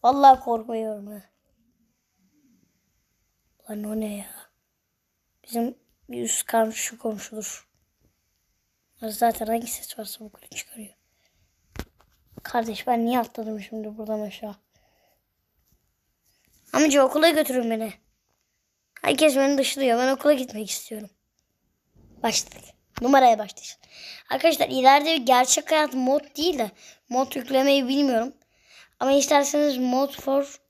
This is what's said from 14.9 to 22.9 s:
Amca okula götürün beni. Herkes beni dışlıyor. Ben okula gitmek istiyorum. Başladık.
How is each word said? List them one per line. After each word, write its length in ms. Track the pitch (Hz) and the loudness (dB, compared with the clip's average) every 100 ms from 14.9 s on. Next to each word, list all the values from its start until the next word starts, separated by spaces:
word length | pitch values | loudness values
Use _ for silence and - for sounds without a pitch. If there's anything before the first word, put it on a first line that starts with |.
| _ _ _ _ _ _ _ _ _ _ _ _ _ _ _ _ _ _ | _ _ _ _ _ _ _ _ _ _ _ _ _ _ _ _ _ _
Amca 320 | - 302 277 | 2 4 6
okula 260 | 262 302 330 | 4 6 4
götürün 400 | 311 311 254 233 | 4 0 -2 -2
beni. 220 | 220 220 - _ _ _ _ _ _ _ _ _ - | -4 -6 -12 _ _ _ _ _ _ _ _ _ -6
Herkes 340 | - 262 302 269 | -2 4 4 4
beni 220 | 277 285 | 2 2
dışlıyor. 400 | 262 277 262 233 | -2 -2 0 2
Ben 140 | 254 | 0
okula 200 | 269 285 | 0 2
gitmek 380 | 285 254 214 208 | 2 0 -10 -10
istiyorum. 400 | - - 220 208 _ _ _ _ _ _ _ _ _ _ - | -10 -12 -16 -16 _ _ _ _ _ _ _ _ _ _ -6
Başladık. 420 | 233 - - - - _ _ | -2 -2 -6 -16 -20 _ _